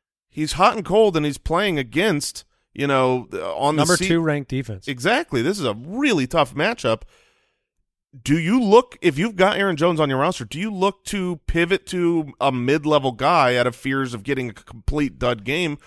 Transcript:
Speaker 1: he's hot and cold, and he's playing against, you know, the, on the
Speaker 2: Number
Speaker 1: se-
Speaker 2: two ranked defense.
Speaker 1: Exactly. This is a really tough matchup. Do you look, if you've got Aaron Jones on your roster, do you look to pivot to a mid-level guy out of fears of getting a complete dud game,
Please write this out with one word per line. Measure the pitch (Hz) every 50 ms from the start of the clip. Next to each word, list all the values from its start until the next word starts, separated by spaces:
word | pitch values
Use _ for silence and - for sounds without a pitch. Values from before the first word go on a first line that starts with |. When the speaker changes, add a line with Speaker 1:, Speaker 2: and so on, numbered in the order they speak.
| _ _ _ _ _ _
Speaker 1:
he's | - 151 156 147 -
hot | 131 185 233 -
and | 220 165
cold, | - 180 214 220 208 165
and | 160 151
he's | 147 139 -
playing | - - 160 175 208 202 170 147
against, | 131 113 107 151 196 214 170 143 - - - - - _ _ _ _ _ -
you | - 139
know, | 139 139 131 131 127 127 127 117 -
the, | - 92 80
on | 90 - 85 135 147 156
the | 151
Speaker 2:
Number | 147 170 180
Speaker 1:
se- | 165 180
Speaker 2:
two | 190 170 170
ranked | 165 156 147 147 135 -
defense. | 131 131 131 - 104 95 -
Speaker 1:
Exactly. | - 135 123 123 185 240 285 339 - - 120 117
This | 160 214 208
is | 151
a | 117 101
really | 110 123 160 202 254 294 285 208 151 131 -
tough | - 165 143 127 131
matchup. | 143 160 214 240 - - 120 110 - - - _ _ _ _ _ _ _ _ _ _ _ _ _ _ _ _ _ _ _ _ - 131 -
Do | - 147 170
you | 160 170 220 262 240
look, | 196 202 240 254 - - - -
if | 175 139 139
you've | 190 233 208
got | 180 185 196 -
Aaron | - 196 196 170
Jones | 139 165 180 170 156
on | 156 139
your | 135 131
roster, | 143 175 175 - 120
do | 104 - 156
you | 196 220 208
look | 180 185 202 196 _ -
to | - 214 196 185 180 175 156 _ -
pivot | - 165 170 165 196 185 -
to | - - 180 175 170 170 165 156 139 - -
a | 127 139 131
mid-level | 123 120 127 147 156 147 151 151 143 135 135
guy | 120 107 131 151 175 165 135 123 123
out | 123 120
of | 123 117
fears | - - 135 135 135 135 123 120
of | 107 98
getting | 135 139 131 123 120
a | 104
complete | - - - - 110 - - 143 151 147 127 - -
dud | 123 123 120 107 98
game, | 120 143 175 180 156 147 - -